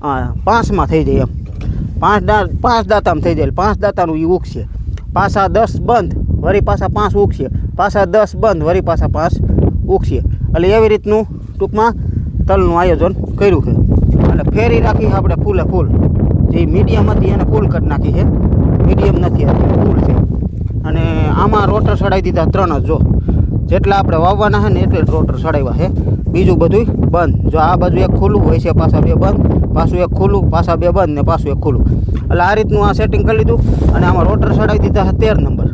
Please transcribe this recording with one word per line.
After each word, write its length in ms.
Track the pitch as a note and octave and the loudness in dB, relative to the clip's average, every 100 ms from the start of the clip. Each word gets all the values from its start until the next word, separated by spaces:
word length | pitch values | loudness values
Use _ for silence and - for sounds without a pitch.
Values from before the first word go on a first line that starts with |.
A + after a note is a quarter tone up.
અ, 320 | D3 C3+ B2+ - | -4 -4 -4 -4
પાંચમાં 420 | - A#3 A3 G3 C#3+ | 0 0 0 -2 0
થઈ 180 | D#3+ | 0
જાય 120 | C#3 C3 | 0 0
એમ. 100 | B2+ - - - - - - - | -2 -4 -10 -8 -6 -6 -6 -2
પાંચ 240 | E3+ G#3 | 0 2
દા-, 240 | F#3 G#3 F3+ - | 2 0 0 -2
પાંચ 260 | A#3 A#3 G3 | 0 0 0
દાંતામાં 360 | G#3 F#3+ D#3 | 0 0 -2
થઈ 120 | E3+ | -2
જાય, 80 | D#3 | -2
એટલે 120 | C#3 | -2
પાંચ 240 | C3+ G3+ G3 | -2 -2 0
દાંતાનું 380 | G3+ G3 E3+ D#3 | -2 -2 -2 -2
ઈ 60 | |
ઉગશે. 460 | E3 F3+ - A#2 G#2+ - - - - | -2 -2 -4 -10 -10 -8 -8 -8 -4
પાછા 360 | F3+ G3 G3+ F#3+ | -2 0 0 0
દસ 320 | F3+ A3 - | 0 0 -2
બંધ, 380 | - A#3 F3 - - - | 0 0 0 -4 -2 -2
વળી 200 | D#3 G3 | 0 0
પાછા 280 | G3+ G3+ F#3 | 0 -2 -2
પાંચ 280 | G#3 G#3 G3+ | -2 -2 0
ઉગશે, 300 | G3+ - C3 - - - | 0 -2 -6 -6 -6 -2
પાછા 280 | G3 G3+ | -2 0
દસ 320 | F#3 G#3 G3+ D#3+ | 0 0 0 0
બંધ, 260 | A3 F3+ | -2 0
વળી 180 | D3+ F#3 | 0 0
પાછા 260 | F3 E3 - | 0 -2 -2
પાંચ 260 | D3 E3 - - - - - - | -2 -2 -2 0 0 0 -2 -2
ઉગશે. 280 | F#3+ - F#3+ | -2 0 -4
એટલે 520 | - - - E3 F3+ | -4 -6 -2 0 2
એવી 200 | A3 A3 | 2 2
રીતનું 380 | G#3+ G#3 G#3+ A3 - - - | 0 0 -2 -2 -10 -12 -6
ટૂંકમાં 360 | G3 G#4+ A#3 - - - - - - | -4 0 0 0 -4 -4 -4 -2 0
તલનું 320 | G3 F3+ E3+ | 2 2 2
આયોજન 320 | F3+ D#3+ G3+ | 2 2 0
કર્યું 520 | - F#3+ - G3+ D#3+ | -2 -6 0 2 2
છે. 60 | - - - - - - - | 0 0 2 2 2 2 2
અને 140 | - | 2
ફેરી 380 | F#3+ G3+ A#3 A#3 | 0 0 2 2
રાખી 260 | - A3 G#3+ | 2 0 0
આપણે 280 | G3 F#3 | 0 0
ફૂલે 280 | E3 - F#3 | 0 0 0
ફૂલ, 260 | - F#3 - - - - - - - | 0 0 0 2 2 0 0 2 2
જે 160 | - E3 | 2 2
મીડિયમ 440 | F3 G#3+ G#3+ G#3 | 2 2 2 2
હતી 180 | G#3 F#3 | 2 2
એને 160 | - | 0
ફૂલ 240 | - G#3+ G3 | 0 0 0
કરી 180 | - - | 0 -2
નાખી 260 | C#3+ - | -2 0
છે, 120 | - - - - - - - - | 0 0 0 0 2 2 2 2
મીડિયમ 280 | - - | 2 2
નથી 300 | - - - | 2 0 0
હતી, 360 | - - - - | 0 2 2 2
ફૂલ 180 | - - | 2 2
છે. 140 | - - - - - - - - D#3 | 2 2 0 -2 -4 -6 -6 -6 -2
અને 400 | D#3+ A#3 A3 - E3 | -2 0 0 0 0
આમાં 300 | G3+ G#3+ G3 | 2 2 0
રોટર 280 | G#3 G#3+ | 2 0
ચડાવી 280 | G3+ G3 F#3+ | 0 0 0
દીધા 220 | F#3 E3+ | 0 0
ત્રણ 340 | D#3 G3 F3+ C#3+ | 0 0 0 0
જ, 80 | D3+ | -2
જો 140 | D#3 - - - - - - | 0 2 0 0 -2 0 -2
જેટલા 320 | - F#3+ G3 G3 | -2 0 2 0
આપણે 200 | F#3 E3 | 0 0
વાવવાના 460 | E3+ G3+ G#3+ G#3 | 0 2 0 0
છે 60 | G#3 | 0
ને 120 | F#3 | 2
એટલે 220 | G3 F3 | 2 0
જ 80 | D3 | 0
રોટર 260 | D#3 D#3 - | 0 0 -2
ચડાવ્યા 360 | E3 D3 C3+ | -2 -2 -2
છે, 160 | - E3 - - - - | -2 -2 -2 -2 -2 -2
બીજું 280 | F3 F#3 E3 | 2 2 2
બધુંય 260 | E3 G3 | 2 2
બંધ. 680 | E3 - - E3+ D#3+ - - | 0 0 0 0 0 0 0
જો 80 | D#3 | 0
આ 180 | D#3 F3+ | 2 2
બાજુ 200 | F3+ E3+ | 0 0
એક 140 | F#3 | 0
ખુલ્લું 340 | - G3 G#3 | 2 2 2
હોય 140 | D#3+ D#3+ | 2 2
છે, 120 | E3+ | 2
પાછા 300 | E3+ D#3+ - | 2 2 2
બે 140 | D#3 | 2
બંધ, 520 | D#3+ F#3+ - - - - | 2 2 2 2 0 0
પાછું 240 | - E3 F3+ | 0 0 0
એક 100 | F3+ | -2
ખુલ્લું, 420 | - F#3+ G3 C3 | 0 2 2 2
પાછા 260 | E3 F3 E3 | 0 0 0
બે 120 | F3 | 0
બંધ 220 | F3 F3 | 2 0
ને 120 | D3 | 0
પાછું 280 | C#3+ D#3+ C#3+ | 0 0 -2
એક 80 | C#3+ | -2
ખુલ્લું. 240 | D#3 C3 - - - - | -2 0 0 0 -2 -4
એટલે 180 | - E3+ | -2 0
આ 120 | F3+ | 2
રીતનું 340 | G#3+ G#3+ G#3 G#3 | 0 0 0 2
આ 40 | |
સેટિંગ 340 | F#3+ G#3+ G3+ - | 0 0 0 0
કરી 100 | - | 2
લીધું. 200 | - - - - - | 2 2 0 2 2
અને 120 | - F3+ | 2 2
આમાં 180 | F3+ | 2
રોટર 280 | F#3 G#3 - | 2 2 0
ચડાવી 260 | - G#3+ G#3 | 0 0 0
દીધા 260 | - - | 0 0
છે 120 | F#3 F#3 | 0 0
તેર 220 | A3 G#3 | 0 0
નંબર 280 | - - - | 0 -2 -2